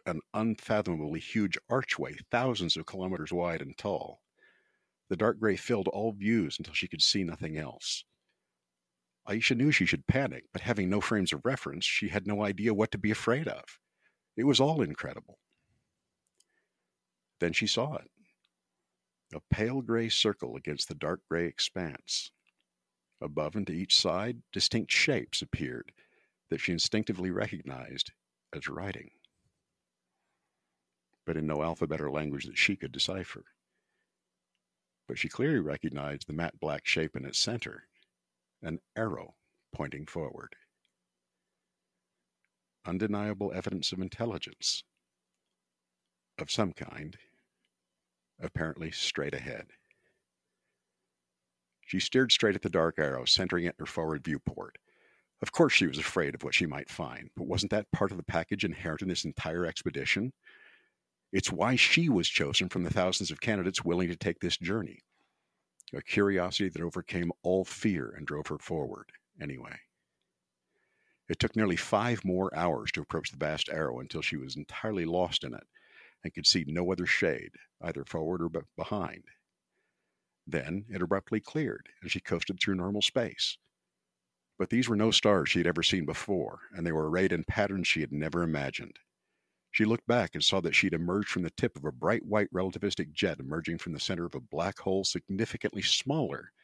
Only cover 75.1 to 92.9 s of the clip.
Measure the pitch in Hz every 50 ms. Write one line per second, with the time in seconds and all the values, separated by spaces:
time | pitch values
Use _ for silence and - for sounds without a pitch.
75.1 | 85 90 92 85 - - - 65 57 - - _ _ _ _ _ - - - -
76.1 | _ _ - - - 82 78 - - 90 78 71 80 87 90 90 95 90 87 -
77.1 | - - 101 82 67 - - - - - - _ _ - - - - 69 - -
78.1 | - 82 78 82 92 87 85 82 82 80 - - _ - 82 - 104 101 87 -
79.1 | - - - - - _ _ _ _ _ _ _ _ _ _ _ _ _ _ _
80.1 | _ _ _ _ _ _ - - - 73 65 76 87 101 104 117 98 90 90 82
81.1 | 98 98 - - 113 107 - - - 156 151 113 - - - - - - - -
82.1 | - 92 - - 90 85 - - 95 90 - 104 95 92 90 98 104 104 - -
83.1 | - 127 117 - - - - - - - _ _ _ _ _ _ _ _ _ _
84.1 | _ _ _ _ _ _ _ _ _ - 95 - 117 123 123 120 110 101 110 113
85.1 | 98 - - 107 101 90 73 - - 90 82 87 82 85 82 - 98 92 76 71
86.1 | 80 - - - 98 87 64 - - - - - - 92 85 85 78 78 78 78
87.1 | 80 90 95 90 87 82 82 - - 110 101 98 98 95 85 - - 82 73 -
88.1 | 69 73 76 80 78 87 85 82 78 73 69 67 - - - - - - _ _
89.1 | _ _ _ _ _ _ _ _ _ _ _ _ - - 107 107 117 117 - -
90.1 | 117 120 95 80 - 78 - - 95 95 85 82 - - - 92 82 80 85 87
91.1 | 92 104 101 - - 92 87 82 - - - 117 - - - - 127 123 - 180
92.1 | 120 - - - 104 107 104 - - 90 95 95 - 92 101 98